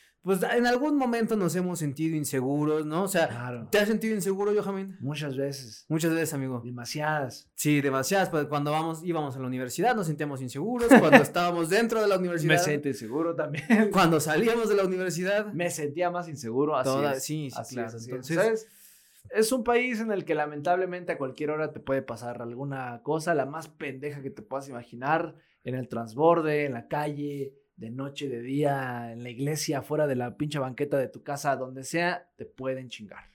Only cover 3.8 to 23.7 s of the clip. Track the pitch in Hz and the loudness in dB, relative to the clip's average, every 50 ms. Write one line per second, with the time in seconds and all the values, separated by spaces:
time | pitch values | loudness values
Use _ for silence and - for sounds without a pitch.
3.8 | 208 214 220 202 220 220 220 202 175 196 190 190 202 208 208 208 196 196 196 190 | 4 4 2 0 0 0 0 0 0 -2 0 0 0 2 2 2 0 0 -4 -6
4.8 | 196 196 185 - 117 135 151 143 156 143 131 131 139 139 135 131 127 110 107 - | -6 -8 -10 -8 -6 -6 -4 -4 -6 -4 -2 -2 -2 -4 -4 -8 -12 -16 -18 -20
5.8 | _ - 156 160 165 165 165 165 160 160 156 139 131 131 127 120 113 123 123 120 | _ -2 0 2 2 2 2 2 0 -2 -2 -4 -4 -4 -6 -6 -8 -10 -10 -10
6.8 | 120 117 - 151 151 151 156 151 139 120 - - - _ _ - - 151 147 143 | -10 -8 -6 -2 -2 0 0 0 -2 -4 -8 -14 -20 _ _ -2 2 2 4 4
7.8 | 139 143 131 135 131 - 190 196 185 - 165 151 135 120 147 147 147 147 151 156 | 2 2 0 0 0 2 2 2 2 2 0 -2 -2 0 -2 -2 0 0 0 0
8.8 | 160 165 160 156 170 180 165 160 151 139 127 135 131 127 127 127 131 123 - 170 | 0 -2 -4 -4 -4 -2 -2 -2 -2 -4 -4 -6 -6 -4 -4 -4 -4 -4 -2 2
9.8 | 175 240 247 220 180 160 151 139 151 147 139 131 135 123 - 135 151 220 247 240 | 2 2 4 2 0 -2 -2 -2 -4 -4 -4 -6 -8 -8 -6 -4 -4 -2 -2 0
10.8 | 233 233 269 233 175 156 196 233 139 - - 175 175 175 175 170 165 156 185 220 | 8 10 10 10 10 10 10 8 8 6 0 0 0 2 2 0 0 2 4 2
11.8 | 233 226 233 226 214 202 196 180 180 175 175 165 151 156 156 170 175 156 151 147 | 4 2 2 2 4 4 4 2 2 -2 -2 0 2 4 4 4 4 2 0 0
12.8 | 147 139 131 - 117 107 123 151 165 170 165 160 151 143 151 151 - - 233 208 | 0 -4 -4 -4 -6 -4 -2 -2 0 0 0 -2 -4 -4 -4 -8 2 4 6 6
13.8 | 220 202 190 196 180 165 165 151 151 160 156 165 226 226 226 226 220 202 214 202 | 6 6 6 6 6 6 6 4 2 2 2 4 4 4 2 2 2 2 4 2
14.8 | 190 185 185 185 185 180 156 170 180 190 202 208 208 208 202 160 175 170 170 156 | 2 2 0 -2 -2 -2 -2 -2 0 0 0 0 0 -2 -4 -2 -2 -2 -2 -4
15.8 | 151 143 127 175 180 175 170 175 170 165 147 120 117 113 113 131 147 151 151 131 | -6 -6 -2 0 0 0 0 -2 -6 -8 -10 -8 -8 -2 0 2 2 2 2 2
16.8 | 123 131 131 135 147 143 135 131 - - 151 156 147 131 - 117 113 - 127 123 | 2 2 2 2 0 0 0 -2 -4 -6 -6 -6 -6 -8 -8 -10 -10 -8 -8 -8
17.8 | 117 113 113 117 117 123 123 127 123 143 165 175 208 226 220 220 - - - - | -8 -8 -10 -12 -10 -10 -10 -10 -4 -2 0 2 2 2 2 -2 -6 -12 -20 -20
18.8 | - - - - _ _ _ - _ - 185 208 220 220 254 254 220 240 240 240 | -20 -20 -20 -20 _ _ _ -20 _ -4 0 0 2 2 2 0 2 2 2 2
19.8 | 247 254 240 214 226 220 208 185 147 - 160 151 151 147 151 147 147 175 180 185 | 2 2 -2 -2 -2 -2 -2 -2 0 0 0 0 0 -2 -4 -2 0 2 2 2
20.8 | 185 180 180 180 175 170 160 143 139 127 - - 151 147 151 156 156 143 - - | 2 -2 -4 -6 -4 -4 -4 -2 -4 -6 -4 -4 -2 -2 0 -2 -2 -4 -6 -8
21.8 | - 139 135 135 - - 117 110 120 120 120 117 120 120 120 123 143 143 139 131 | -2 0 0 0 0 -4 -10 -8 -8 -8 -8 -8 -8 -8 -8 -8 -6 -6 -6 -6
22.8 | 131 127 120 113 - 143 156 160 151 175 170 147 127 135 151 160 160 - | -6 -8 -10 -8 -4 -2 -2 0 0 2 2 2 0 -2 -6 -10 -12 -14